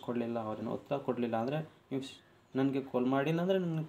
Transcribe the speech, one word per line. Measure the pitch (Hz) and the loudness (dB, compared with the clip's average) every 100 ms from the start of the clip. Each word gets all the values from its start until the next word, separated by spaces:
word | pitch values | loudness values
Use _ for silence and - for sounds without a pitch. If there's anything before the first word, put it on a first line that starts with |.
| - | -2
ಕೊಡಲಿಲ್ಲ, | 120 117 117 110 | -2 -2 -2 -4
ಅವ್ರೇನು | 107 110 - | -4 -4 -4
ಉತ್ತರ | - 139 135 | -4 -4 -2
ಕೊಡಲಿಲ್ಲ | 123 120 113 | 0 0 0
ಅಂದರೆ | 123 151 156 - - | 0 -2 -6 -12 -6
ನೀವು | 135 135 | -6 -6
ಸ್-, | - - - _ 127 | -12 -20 -20 _ 0
ನನಗೆ | 135 135 131 | 2 2 0
call | 123 127 | 0 2
ಮಾಡಿ, | 135 143 | 2 2
ಇಲ್ಲಾಂದರೆ | 165 180 190 | 2 4 2
ನನ್ನ | 175 160 | 2 -2